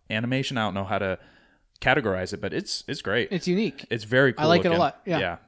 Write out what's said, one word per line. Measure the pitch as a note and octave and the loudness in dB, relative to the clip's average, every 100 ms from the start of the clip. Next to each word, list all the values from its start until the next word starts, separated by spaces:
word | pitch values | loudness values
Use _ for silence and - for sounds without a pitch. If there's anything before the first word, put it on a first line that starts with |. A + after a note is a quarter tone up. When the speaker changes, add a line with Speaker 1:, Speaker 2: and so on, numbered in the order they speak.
| - | -6
Speaker 1:
animation. | A2 A#2+ C3 C3 B2+ | -4 -2 -2 -2 -2
I | G#2+ | -2
don't | F#2+ | -2
know | |
how | F#2+ G2 | -2 -2
to | G2 F#2 - _ _ _ _ _ | -2 -4 -8 _ _ _ _ _
categorize | - C#3 A2 F#2 F#2 | 2 2 2 -2 -4
it, | G2+ | -6
but | G2+ | -4
it's, | C3 - - - | -6 -6 -8 -8
it's | C#3+ | -8
great. | - A2 A3 | -2 -2 0
Speaker 2:
It's | F#3 F#3 | -2 -2
unique. | F3+ G#3+ - - | 0 -2 -6 -8
Speaker 1:
It's | A#2+ | -8
very | G#2 B2+ C3+ | 2 4 4
cool | A#2 D#3 | 4 4
Speaker 2:
I | |
like | F3 | 4
it | F#3 | 4
a | |
Speaker 1:
looking. | E3+ | 4
Speaker 2:
lot. | D3+ - - | 2 0 -4
Yeah. | D#3+ | -2
Speaker 1:
Yeah. | F#2 E2+ | -2 -4